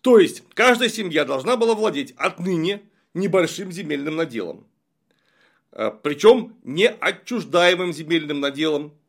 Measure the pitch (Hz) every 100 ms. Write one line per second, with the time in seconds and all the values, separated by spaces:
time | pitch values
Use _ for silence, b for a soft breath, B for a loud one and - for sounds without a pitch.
0 | 254 233 160 - - - 247 233 240 -
1 | 190 156 135 135 151 247 226 214 220 139
2 | 135 - 156 - 180 175 165 202 - _
3 | _ 170 196 190 165 - 190 175 160 143
4 | 143 156 160 117 87 78 _ _ _ _
5 | _ _ _ _ _ _ _ - 110 -
6 | 147 147 214 254 - - - 147 208 -
7 | - 196 - 240 160 170 175 180 180 156
8 | 156 165 151 147 139 139 156 147 151 _